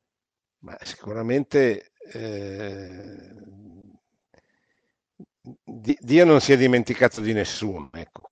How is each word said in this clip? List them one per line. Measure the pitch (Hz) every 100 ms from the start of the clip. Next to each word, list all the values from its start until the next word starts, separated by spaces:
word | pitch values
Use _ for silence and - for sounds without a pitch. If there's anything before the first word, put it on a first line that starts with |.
| _ _ _ _ _ _
ma | - 98
sicuramente, | - - 104 110 113 135 135 147 127 101 - _ -
eh, | 117 110 101 101 98 104 98 92 92 101 98 95 - 98 98 - 92 - _ _ _ _ _ _ _ _ _ _ _ _ - - _ - -
Di-, | - 120 107 143
Dio | 123 156 170
non | 147
si | -
è | 135
dimenticato | 131 123 113 120 123 -
di | 107
nessuno, | 107 101 - 107 90 69
ecco, | 85 80 - -